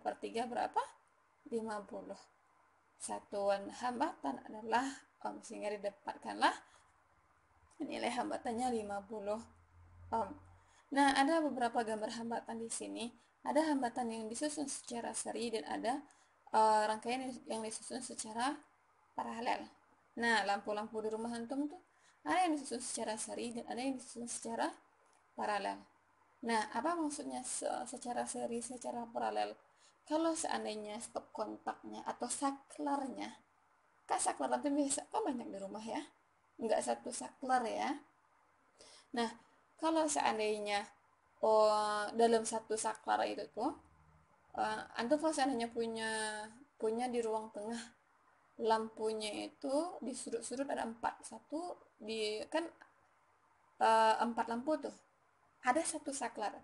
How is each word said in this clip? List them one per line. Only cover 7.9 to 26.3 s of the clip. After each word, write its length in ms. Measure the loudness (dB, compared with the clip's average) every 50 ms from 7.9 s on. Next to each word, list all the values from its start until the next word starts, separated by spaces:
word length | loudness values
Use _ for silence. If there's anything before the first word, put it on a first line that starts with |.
| -4 -2 -2 -2
hambatannya 640 | 0 0 -2 -2 -4 -4 -4 -4 -2 0 0 0 0
lima 320 | -2 -4 -4 -6 -8 -8
puluh 320 | -8 -10 -6 -4 -4 -4 -4 -6 -12 -20 -20 -20 _ -20 -20 -20 -20 -20 -16 -8 -2
ohm. 220 | 0 0 0 -2 -4 -12 -18 -20 -20 -20 -20 _ -20 -18 -8
Nah, 260 | 0 4 6 6 6 6
ada 300 | 6 6 6 6 4 4
beberapa 420 | 2 2 2 0 2 2 0 0
gambar 320 | 0 -2 -2 -4 -4 -4
hambatan 460 | -4 -4 -4 -4 -6 -6 -6 -8 -8 -6
di 80 | -6
sini. 340 | -6 -6 -6 -6 -6 -6 -8 -8 -10 -14 _ _ _ _ -2
Ada 300 | 2 4 4 4 4 4
hambatan 340 | 2 0 0 -2 -2 -2 -2
yang 160 | -2 -4 -6 -6
disusun 340 | -4 -2 -2 -2 -2 -2 -4 -4
secara 400 | -6 -8 -8 -8 -8 -6 -6 -6
seri 400 | -6 -6 -6 -4 -4 -4 -2 -2
dan 160 | -2 -4 -4
ada, 320 | -4 -4 -2 0 0 0 -2 -4 -10 -20 -20 _ _ _ _ -6 2 6
eh, 280 | 8 8 8 8 6 6
rangkaian 400 | 4 2 0 -2 -2 -2 -2 -2
yang, 60 | -4 -8 -8 -6
yang 180 | -6 -4 -4 -4
disusun 360 | -4 -6 -8 -8 -6 -6 -6
secara 560 | -6 -8 -8 -8 -8 -6 -2 0 0 0 0 -2 -8 -18 _ _ _ _ _ _ _ _
paralel. 560 | -6 -6 -4 -4 -4 -2 0 0 0 0 -2 -10 -16 _ _ _ _ _ _ _ -4
Nah, 300 | 0 4 4 6 4 4
lampu-lampu 560 | 4 2 0 0 -2 -2 -2 -4 -4 -4 -4 -2
di 80 | -2
rumah 240 | -2 -2 -2 -2 -4
antum 320 | -4 -4 -2 -2 0 -2
tuh 120 | -2 -4 -8 -18 _ _ _ _ -20 -20 _ -2
ada 240 | 2 4 4 4
yang 80 | 4 2
disusun 240 | 0 0 -4 -6 -6
secara 400 | -4 -4 -4 -4 -2 -2 -2 -4
seri 320 | -4 -6 -6 -4 -4 -4
dan 160 | -6 -6 -6
ada 160 | -6 -4 -2 0
yang 160 | -2 -2 -4
disusun 320 | -6 -12 -10 -10 -8 -6
secara 400 | -6 -6 -6 -4 -2 0 0 0 -2 -6 -18 _ _ _ _ _ _ _ _ _ -6
paralel. 420 | -4 0 0 0 0 0 -2 -4 -4 -8 -18 _ _ _ _ _ _ _ _